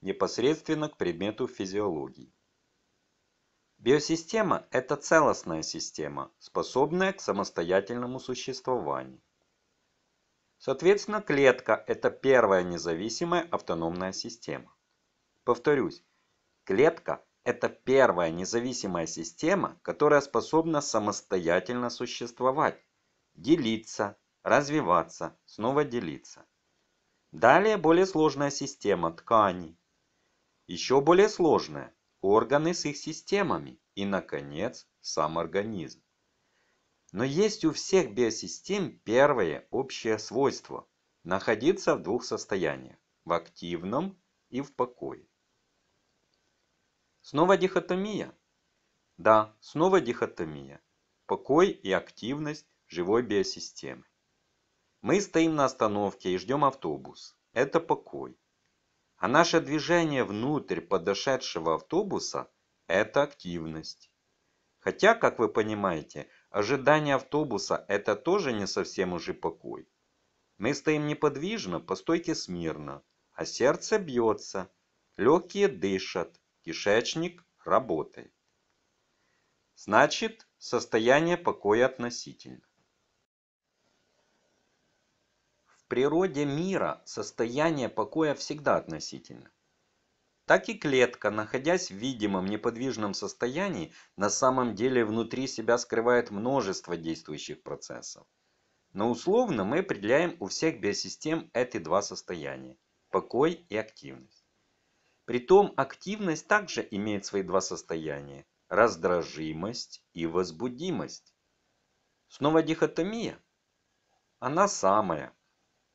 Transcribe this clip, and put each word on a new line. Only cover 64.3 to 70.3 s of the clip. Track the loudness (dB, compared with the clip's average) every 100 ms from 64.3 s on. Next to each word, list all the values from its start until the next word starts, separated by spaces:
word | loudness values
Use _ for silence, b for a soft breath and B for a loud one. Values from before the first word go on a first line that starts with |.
| _ _ _ _ _
Хотя, | -6 2 4
как | 6 4 2
вы | 0
понимаете, | 2 -2 0 0 -2 -6 -12 -14 b b
ожидание | -2 0 2 4 4 4
автобуса — | 0 0 -2 -2 -4 -2 -4 -2
это | -2 0 -2
тоже | 0 0 0
не | -2 -4
совсем | -4 -4 -2 -2
уже | -2 -6
покой. | -6 -8 -8 -12 -14 -16 _ _ _ _